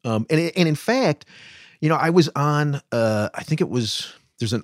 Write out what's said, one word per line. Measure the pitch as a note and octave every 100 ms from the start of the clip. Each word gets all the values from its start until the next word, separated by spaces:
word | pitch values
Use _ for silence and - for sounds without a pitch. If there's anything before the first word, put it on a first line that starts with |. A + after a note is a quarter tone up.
Um, | - A2 A2+
and, | D#3+ E3+
and | F#3 E3
in |
fact, | D3+ - B3+ G#3+ C#3+ - - - - - _
you | D3+
know, | D#3
I | E3
was | F3 D3+
on, | C#3+ D3 D3 D3 C#3 -
uh, | A#2+ A2+ G#2+ G#2
I | -
think | - D3+
it | F3
was, | B2 A2 - - - _ _
there's | A2+
an | A2+